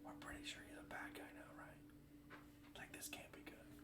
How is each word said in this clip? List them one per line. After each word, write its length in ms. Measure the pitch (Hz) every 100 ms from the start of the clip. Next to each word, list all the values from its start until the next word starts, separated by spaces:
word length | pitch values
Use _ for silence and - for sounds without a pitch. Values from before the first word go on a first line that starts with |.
We're 100 | - -
pretty 240 | - -
sure 160 | - - -
he's 100 | -
a 80 | -
bad 200 | - -
guy 120 | - -
now, 140 | - - -
right? 220 | - - - - - - - - - - - -
Like, 140 | -
this 140 | - -
can't 220 | - -
be 100 | - -
good. 200 | - - -